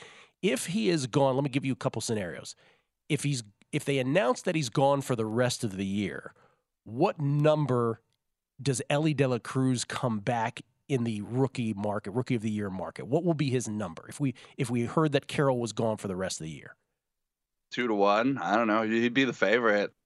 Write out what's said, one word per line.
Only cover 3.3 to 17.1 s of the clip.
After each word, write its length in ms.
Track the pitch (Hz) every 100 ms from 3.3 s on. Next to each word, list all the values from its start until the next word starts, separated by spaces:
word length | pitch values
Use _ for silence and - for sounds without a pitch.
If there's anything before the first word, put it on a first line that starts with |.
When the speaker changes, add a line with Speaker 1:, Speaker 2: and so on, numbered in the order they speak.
| 135 104 _ _
Speaker 1:
if 120 | 151
they 140 | - 139
announce 420 | 127 165 240 247
that 120 | -
he's 140 | 160 123
gone 320 | - 139 139
for 160 | - 120
the 100 | 110
rest 380 | 110 123 -
of 120 | 113 95
the 80 |
year, 480 | 98 101 98 67 - - _ _ _ _
what 360 | - 117 196 -
number 800 | 143 147 151 151 143 123 117 113 _ _ _ _ _ -
does 180 | 135 113 -
Elly 260 | 147 160
De 120 | 139 135
La 120 | 120
Cruz 460 | - 135 131 123
come 360 | - - 131 107
back 420 | 101 120 113 - - _ -
in 160 | 135
the 180 | 117 107
rookie 520 | 98 123 131 - 113
market, 380 | 101 104 101 101
rookie 240 | 110 127 120
of 60 |
the 80 | 110
year 200 | 104 101
market? 360 | 92 82 - 101
What 180 | 151
will 100 | 175
be 160 | 151 143
his 180 | 123 110
number 380 | 107 104 - -
if 120 | -
we, 120 | 139 - - -
if 140 | 135
we 140 | 120
heard 280 | 117 165 156
that 140 | 139 -
Carroll 320 | - 139 127
was 140 | 117
gone 240 | 107 113 110
for 120 | 104
the 80 | 92
rest 240 | 92 -
of 40 |
the 80 | 80
year? 240 | 71 - - _ _ _